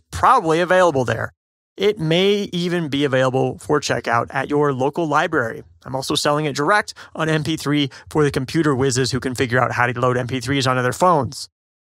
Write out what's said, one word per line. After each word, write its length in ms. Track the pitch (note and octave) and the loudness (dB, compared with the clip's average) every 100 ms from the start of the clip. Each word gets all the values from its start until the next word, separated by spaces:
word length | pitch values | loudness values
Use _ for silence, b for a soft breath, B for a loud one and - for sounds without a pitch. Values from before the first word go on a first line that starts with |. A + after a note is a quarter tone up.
| - | -8
probably 480 | - F#3+ C4 E3 D#3+ | 0 4 4 4 0
available 460 | F3 F#3 F3 C3+ A#2+ | 2 4 4 2 -2
there. 260 | A2+ A2+ - _ _ _ - | -2 -6 -10 _ _ _ -2
It 220 | G3+ G#3+ | -2 0
may 520 | D#3+ E3 G3 G#3 G3+ | 0 2 2 0 -2
even 340 | F3 F3 F3 D#3 | -4 -2 -2 -2
be 160 | C#3 | -2
available 540 | C#3+ C3 C3 C3 C3 - | 0 2 2 2 -2 -4
for 220 | - D3 | -2 -2
checkout 480 | - B2 - A#2 - | 0 -4 0 0 0
at 180 | C#3 C3+ | -4 -2
your 240 | D3 D3 | 0 0
local 340 | B2+ C3+ F3 E3 | 0 -2 -2 0
library. 560 | C#3+ F3+ D#3 A2+ A2+ - _ C3 | 0 2 0 -2 -6 -14 _ -10
I'm 100 | C3 | -8
also 180 | C3 | -4
selling 320 | D3 D#3 D3 D3+ | -2 0 0 -2
it 100 | C3+ | -2
direct 380 | D3 G#3 - - B - | 2 2 0 -10 B -6
on 120 | D#3+ | -2
M 160 | D#3 | 0
P 140 | D3+ D#3+ | -2 -4
three 320 | C#3+ D3 C#3 B - | -2 0 -2 B -6
for 140 | D#3 | 0
the 80 | C#3+ | 2
computer 440 | C#3 C3 D#3+ D#3 B2+ | 0 -2 0 2 2
whizzes 360 | C3+ A#2+ B2+ | 2 0 0
who 80 | C3+ | -2
can 140 | C3 | -4
figure 260 | B2 C3 B2 | -2 0 0
out 120 | A#2+ | 0
how 160 | A#2 B2 | 0 -2
to 120 | A#2+ | 0
load 160 | B2+ B2 | 0 0
M 120 | A#2+ | -2
P 120 | C3 | -6
threes 280 | A#2+ C#3 C3 | -2 0 2
onto 160 | B2+ | 2
their 100 | B2 | 0
phones. 560 | A#2+ F3+ D#3+ A#2+ - - _ _ _ | 2 2 4 0 -6 -14 _ _ _